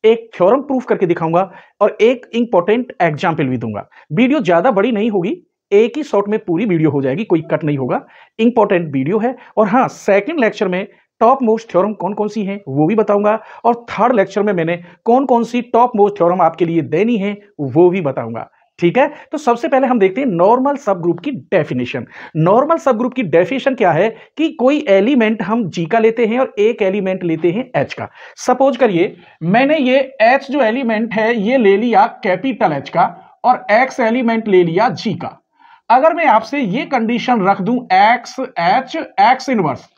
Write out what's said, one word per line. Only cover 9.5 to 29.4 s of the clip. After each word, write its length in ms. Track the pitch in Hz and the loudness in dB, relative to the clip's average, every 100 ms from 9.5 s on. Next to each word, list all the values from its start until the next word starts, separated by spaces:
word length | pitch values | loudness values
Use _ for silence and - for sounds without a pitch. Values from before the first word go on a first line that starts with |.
| - | -2
और 100 | 214 | 2
हाँ, 200 | 247 214 | 2 0
सेकंड 520 | - - 196 196 330 | -4 0 0 0 -2
लेक्चर 280 | 220 - 190 | -2 -2 -4
में 180 | 180 214 _ _ _ | -4 -8 _ _ _
टॉप 220 | 226 262 | 2 2
मोस्ट 280 | 233 220 - | 0 -2 0
थ्योरम 220 | 220 202 | 0 0
कौन 180 | 208 185 | -4 -8
कौन 140 | 208 208 | -4 -6
सी 160 | 220 | -4
हैं 160 | 190 202 139 | -6 -8 -6
वो 200 | 135 156 | -2 0
भी 80 | |
बताऊंगा, 440 | 220 208 202 208 220 - - | 0 0 2 0 -2 -6 -4
और 220 | 233 240 - | -2 -2 -6
थर्ड 260 | - 233 | -2 2
लेक्चर 280 | 247 190 214 | 2 0 0
में 100 | 208 | -2
मैंने 300 | 180 160 170 175 - | 0 -2 -4 -8 -8
कौन 200 | - 247 | 0 0
कौन 180 | 277 233 | 2 0
सी 160 | 233 247 | 0 -4
टॉप 320 | 240 240 240 | -2 0 2
मोस्ट 220 | 214 202 202 | 2 2 2
थ्योरम 240 | 170 180 | 0 2
आपके 240 | 165 165 | 0 0
लिए 160 | 170 165 131 | -2 0 -2
देनी 280 | 151 226 233 | -2 0 0
है 200 | 202 202 _ - | -2 -8 _ -10
वो 280 | 139 120 175 | -2 4 4
भी 120 | 190 | 4
बताऊंगा। 460 | 147 131 113 113 - _ _ - | -4 -6 -8 -10 -14 _ _ -2
ठीक 180 | 175 196 | 0 2
है, 100 | 294 - - | 0 -2 -12
तो 60 | 302 | -4
सबसे 300 | 247 233 330 | -2 -2 0
पहले 200 | 262 262 | 0 2
हम 120 | 247 | 2
देखते 220 | 190 214 | 2 0
हैं 60 | 277 | -4
नॉर्मल 480 | 170 185 247 269 285 | 2 2 2 0 -2
सबग्रुप 420 | - 190 170 170 | -4 -2 -2 -2
की 120 | 294 | -6
डेफिनेशन। 760 | 220 - 190 143 123 123 127 113 - - 160 | -10 -2 -2 -2 -4 -6 -8 -12 -18 -10 -2
नॉर्मल 400 | 165 220 294 330 | 2 2 2 0
सबग्रुप 360 | - 220 247 | 0 -2 -2
की 100 | 254 | -4
डेफिनेशन 500 | 196 165 180 262 277 | 0 0 0 -2 -4
क्या 160 | 262 190 | 0 0
है 180 | 156 147 - - - | 2 0 -4 -18 -4
कि 100 | 311 | -4
कोई 280 | - 247 294 - | 0 0 2 2
एलिमेंट 520 | 196 208 277 220 220 | 2 4 2 2 -2
हम 260 | 185 233 196 | -4 -4 -4
जी 160 | - | -4
का 140 | 165 226 | -2 2
लेते 260 | 220 226 | 2 2
हैं 140 | 220 240 | -2 0
और 140 | 262 - | -2 0
एक 220 | 214 226 | 0 2
एलिमेंट 420 | 196 202 190 185 | -2 -2 -4 -4
लेते 280 | 175 160 175 | -4 0 0
हैं 180 | 190 262 | -2 -4
एच 180 | - 131 | -4 -4
का। 140 | - 104 - - - | -6 -12 -12 -20 -8
सपोज 400 | - 247 269 269 | -2 2 2 2
करिए 380 | 247 170 196 - - _ | 0 2 -2 -4 -20 _